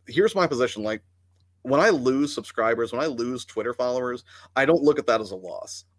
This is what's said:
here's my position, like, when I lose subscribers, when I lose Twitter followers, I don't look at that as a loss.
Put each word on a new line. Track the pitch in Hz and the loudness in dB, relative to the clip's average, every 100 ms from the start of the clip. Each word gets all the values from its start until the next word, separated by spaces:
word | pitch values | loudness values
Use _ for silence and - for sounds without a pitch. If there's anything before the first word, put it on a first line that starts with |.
| - | -6
here's | 120 208 | 0 2
my | 196 175 | 2 0
position, | 131 107 - | 2 0 -2
like, | 107 110 - _ _ _ _ _ | -6 -6 -10 _ _ _ _ _
when | 127 139 | 0 2
I | 202 | 4
lose | 170 127 131 143 | 4 2 0 0
subscribers, | 147 110 - 113 117 117 | -4 -8 -2 0 0 -2
when | 120 | -2
I | 156 | -4
lose | 120 117 127 | -4 -6 -6
Twitter | - - 110 | -8 -6 -6
followers, | 123 123 127 123 123 - - - - | -4 -2 -2 -4 -8 -12 -20 -6 0
I | |
don't | 135 165 | 4 4
look | 143 147 | 4 2
at | - | 2
that | 113 | 0
as | 104 | 0
a | 95 | -10
loss. | 92 80 90 - - | -12 -14 -14 -18 -20